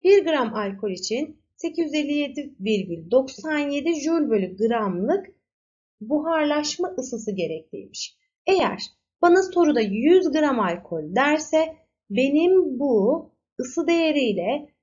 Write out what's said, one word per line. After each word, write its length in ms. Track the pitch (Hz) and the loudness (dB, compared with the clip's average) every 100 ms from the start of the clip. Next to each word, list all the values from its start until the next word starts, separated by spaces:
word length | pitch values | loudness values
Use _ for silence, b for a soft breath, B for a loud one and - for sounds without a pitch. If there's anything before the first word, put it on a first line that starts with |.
Bir 200 | 359 403 | 6 6
gram 300 | 320 302 233 | 6 0 -2
alkol 380 | 220 202 196 208 | -2 -6 -6 -8
için 500 | 180 - 233 311 - _ _ | -6 -6 -4 -6 -10 _ _
sekiz 280 | 339 330 311 | -8 -4 -2
yüz 80 | |
elli 200 | 302 294 | -2 -2
yedi 420 | 294 285 277 277 - | -2 -4 -6 -12 -8
virgül 520 | 196 208 175 165 165 | -2 -2 -2 -8 0
doksan 460 | 247 269 - 311 302 | 0 0 -8 -4 -2
yedi 440 | 285 285 294 320 | -2 -2 -2 -2
joule 280 | 285 330 285 | -2 0 0
bölü 280 | 220 185 185 | 0 -2 -2
gramlık 680 | 220 233 208 175 214 392 - _ _ _ _ _ _ _ | 0 0 -2 -2 -2 -2 -4 _ _ _ _ _ _ _
buharlaşma 960 | 214 302 320 320 294 294 294 - 359 - | -4 -2 0 0 0 -2 -4 -6 -6 -6
ısısı 340 | 254 226 214 | -8 -8 -6
gerekliymiş. 880 | 185 165 160 - - - - - _ _ _ - | -4 -4 -6 -10 -16 -16 -14 -14 _ _ _ 0
Eğer 360 | 381 226 196 - _ _ _ | 2 2 -2 -12 _ _ _
bana 220 | 349 359 | 4 4
soruda 380 | 381 349 320 247 | 4 2 2 2
yüz 500 | 214 202 277 370 359 | 0 0 4 4 4
gram 280 | 294 302 247 | 0 0 0
alkol 560 | 190 175 - 165 156 190 | 0 -2 -6 -8 -2 0
derse 600 | 277 311 311 311 320 320 _ _ _ | 2 0 2 0 0 -4 _ _ _
benim 680 | 202 269 294 349 381 311 247 | 0 2 4 4 4 2 -2
bu 500 | 277 226 196 330 - _ _ - | 0 2 2 0 -4 _ _ -10
ısı 280 | - - 330 | -8 -4 0
değeriyle 840 | 339 320 294 247 190 175 285 - _ | 2 2 2 0 0 -2 -4 -6 _